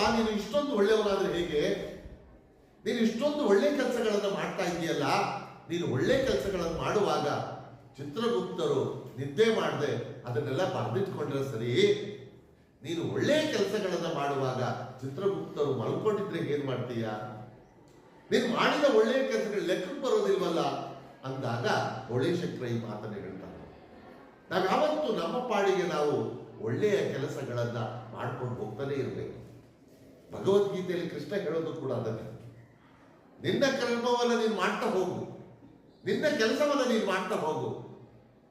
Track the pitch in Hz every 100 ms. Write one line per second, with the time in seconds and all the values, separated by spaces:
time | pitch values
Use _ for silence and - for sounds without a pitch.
0 | 226 226 220 202 - 294 277 208 208 214
1 | 202 190 175 170 170 147 185 - - -
2 | - - - - - - - - 202 233
3 | 220 - 294 294 226 196 - 269 240 233
4 | 220 202 196 165 175 190 170 170 160 143
5 | 139 190 - - - - - 175 151 127
6 | - 269 226 202 190 185 165 143 139 208
7 | 170 151 147 120 - - - - - -
8 | 143 214 226 185 - - 156 131 - -
9 | - - 139 208 226 196 170 135 139 -
10 | - - 123 143 131 131 185 117 117 190
11 | 190 170 139 135 135 113 120 143 202 -
12 | - - - - - - _ - 156 170
13 | - - 233 302 311 220 196 208 185 175
14 | 165 143 139 139 127 123 120 - - -
15 | 135 160 196 165 - 151 139 113 - 170
16 | 214 196 170 165 139 143 135 123 123 113
17 | 110 104 - 117 - - - - - -
18 | - - - 214 233 156 220 294 294 220
19 | 226 262 262 220 202 202 165 185 - -
20 | 254 214 196 180 175 165 139 - - -
21 | - - 131 135 120 117 214 - - -
22 | - 123 175 175 - - 123 113 113 -
23 | 107 101 92 90 - - - - - -
24 | - - - - - 180 190 247 302 302
25 | 254 175 165 - - 202 196 180 170 151
26 | 147 135 - - - - 107 151 208 190
27 | - 135 135 135 120 120 117 117 113 -
28 | - - 123 131 123 - - - 139 139
29 | 117 - - - - - - - - -
30 | - - - - 185 202 196 185 180 170
31 | 160 147 139 196 151 160 160 - 131 117
32 | 113 117 - - - - - - - -
33 | - - - - 170 226 269 262 240 233
34 | 247 240 233 226 220 196 196 214 247 185
35 | 180 117 - - - - - - - -
36 | 180 214 302 226 226 269 294 277 240 220
37 | 196 190 - 202 156 - - - - -
38 | - - - - -